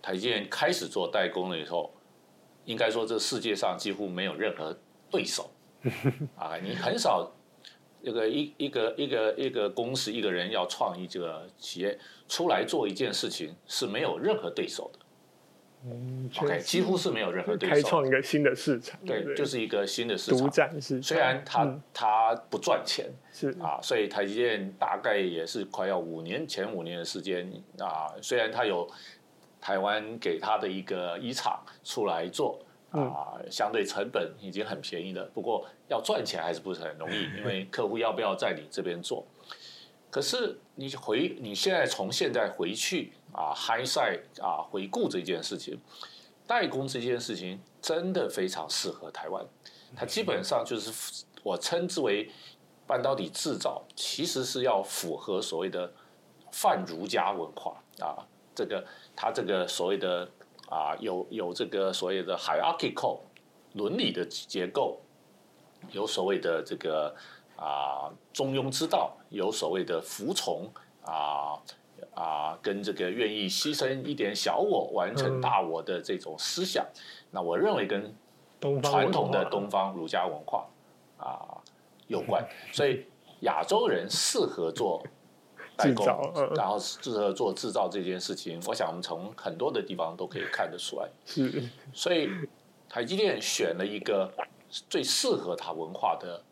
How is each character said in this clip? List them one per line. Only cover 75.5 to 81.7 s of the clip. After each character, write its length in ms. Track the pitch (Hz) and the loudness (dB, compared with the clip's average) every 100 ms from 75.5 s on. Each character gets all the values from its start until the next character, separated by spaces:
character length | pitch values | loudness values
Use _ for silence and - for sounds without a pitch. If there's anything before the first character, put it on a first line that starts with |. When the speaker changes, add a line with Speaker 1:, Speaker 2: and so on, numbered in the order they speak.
| 113 | 4
Speaker 1:
我 220 | 87 82 | 2 -2
的 180 | 80 90 | -2 -4
这 160 | - - | -2 -4
种 200 | - 78 | -4 -6
思 260 | - - | -4 -2
想。 200 | 190 - | 0 0
Speaker 2:
嗯。 160 | - - - - - | -2 -8 -18 -18 -10
Speaker 1:
那 100 | 101 | -4
我 160 | 85 85 | 0 4
认 160 | 196 | 4
为 120 | 180 98 | 4 0
跟 280 | 101 104 - _ - - - | -2 -4 -12 _ -20 -20 -6
Speaker 2:
东 200 | 143 139 | 0 2
方 120 | 139 | 4
文 0 | |
化。 80 | 139 | 6
Speaker 1:
传 120 | 113 | 6
统 180 | - - | 4 4
的 140 | 104 90 | 2 2
东 220 | 101 101 | 0 2
方 240 | 101 95 | 2 2
儒 120 | 92 80 | 0 -2
家 200 | 98 90 | 0 0
文 100 | 76 | -2
化， 240 | 78 110 - - - - - - | -2 -2 -2 -14 -20 -20 -20 -10
啊， 420 | 64 65 - - - | -8 -8 -10 -14 -16